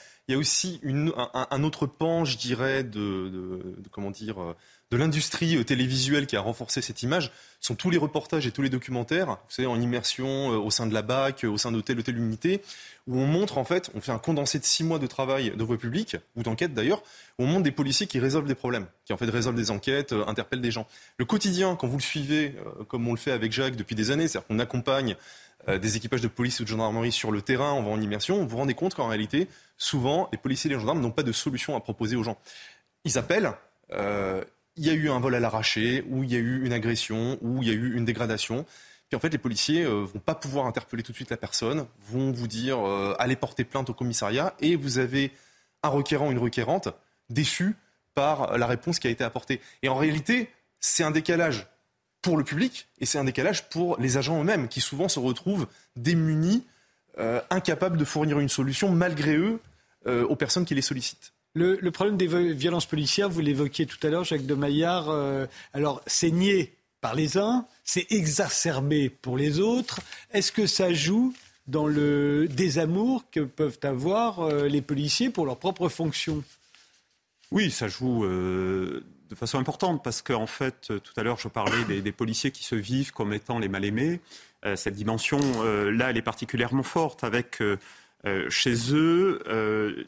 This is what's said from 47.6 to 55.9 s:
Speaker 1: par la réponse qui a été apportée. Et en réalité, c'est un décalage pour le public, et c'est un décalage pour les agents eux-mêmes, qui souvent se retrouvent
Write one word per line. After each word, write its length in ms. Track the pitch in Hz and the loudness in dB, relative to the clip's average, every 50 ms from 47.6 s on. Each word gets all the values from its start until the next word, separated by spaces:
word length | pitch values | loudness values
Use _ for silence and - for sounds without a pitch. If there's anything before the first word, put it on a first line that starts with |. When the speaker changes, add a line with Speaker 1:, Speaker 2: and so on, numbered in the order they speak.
| 175 196 220 - _ _ _ _ _ _ _ | 0 0 -2 -2 _ _ _ _ _ _ _
Speaker 1:
par 420 | 143 139 151 156 135 131 - 107 120 | 2 2 2 2 2 2 2 4 4
la 100 | 120 120 | 2 2
réponse 320 | 127 117 - 170 165 - | 0 0 0 -2 -2 0
qui 80 | - 123 | 0 -2
a 20 | |
été 140 | 117 - 127 | 0 0 -2
apportée. 380 | 113 - 123 - - 135 120 - - - _ | -2 -4 -6 -4 -2 -4 -4 -4 -12 -12 _
Et 80 | - 135 | 0 0
en 60 | 131 | 2
réalité, 540 | 131 151 156 151 151 139 - 240 247 226 - - _ _ _ _ _ | 2 2 2 2 0 0 2 2 2 0 -2 -8 _ _ _ _ _
c'est 240 | - - - - 170 | -2 0 2 2 2
un 80 | 156 | 2
décalage 560 | 156 160 156 - 170 165 170 160 127 104 98 - _ _ _ _ _ _ _ _ _ _ | 2 2 2 2 2 4 4 2 0 -2 -6 -10 _ _ _ _ _ _ _ _ _ _
pour 160 | - 185 165 156 | 0 2 2 2
le 60 | 139 | 2
public, 440 | - 147 156 254 262 - - - - _ _ | 0 0 0 0 0 -2 -6 -14 -18 _ _
et 60 | 139 | -2
c'est 140 | 123 - 147 | 0 0 2
un 40 | 135 | 0
décalage 460 | 131 120 131 131 190 190 156 - - | 0 0 2 2 2 2 0 -4 -4
pour 300 | - 165 175 175 165 - | -2 -2 0 0 0 0
les 180 | 123 131 123 139 | 0 2 2 2
agents 240 | 127 139 165 156 | 2 2 0 2
eux-mêmes, 260 | 147 185 214 175 127 110 | 2 2 2 2 0 -2
qui 140 | - 127 | -2 -4
souvent 260 | - - 139 139 180 185 | -4 -2 -2 -2 0 0
se 120 | - 143 | 0 0
retrouvent 480 | 123 127 123 - - - 202 190 127 - - - - _ | 0 0 -2 -2 -2 -2 0 0 -2 -4 -6 -16 -20 _